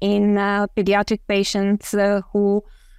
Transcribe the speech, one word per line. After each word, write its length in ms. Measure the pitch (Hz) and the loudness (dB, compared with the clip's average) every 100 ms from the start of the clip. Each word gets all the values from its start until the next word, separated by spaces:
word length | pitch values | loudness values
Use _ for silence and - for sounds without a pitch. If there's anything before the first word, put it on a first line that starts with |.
in, 360 | 196 208 208 202 | -2 2 2 2
uh, 300 | 202 202 208 - | 0 -2 -2 -2
pediatric 440 | 190 202 208 214 - | 0 0 0 -4 -2
patients, 680 | 202 196 202 196 208 - | -2 0 -2 0 -2 -2
uh, 280 | 208 202 202 190 | -2 0 0 -2
who, 320 | 208 202 202 - - - | -2 0 0 -4 -20 -20